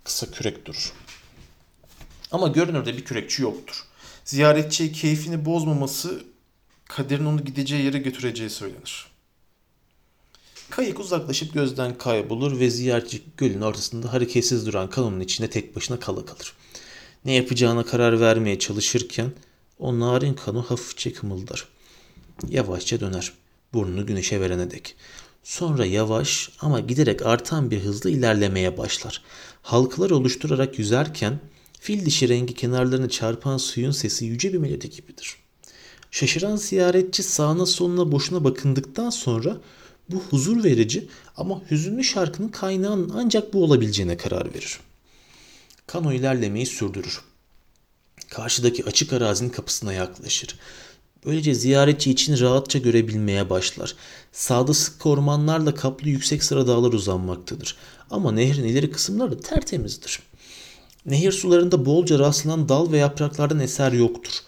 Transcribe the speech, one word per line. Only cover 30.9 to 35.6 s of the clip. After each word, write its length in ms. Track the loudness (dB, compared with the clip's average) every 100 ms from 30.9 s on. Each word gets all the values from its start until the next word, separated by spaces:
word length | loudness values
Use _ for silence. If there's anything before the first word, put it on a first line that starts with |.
| 2 0 -2 -2 -2 -8 -20 _ -12
fil 260 | -4 -2 0
dişi 240 | 2 4
rengi 240 | 2 0
kenarlarını 560 | -4 -2 2 2 2 0
çarpan 480 | -2 -2 -2 -4 -4
suyun 340 | -4 -2 -2
sesi 340 | -2 -2 -4 -4
yüce 280 | -2 -2
bir 40 | -2
melodi 320 | -2 -4 -8
gibidir. 460 | -16 -20 -16 -16 -16 _ _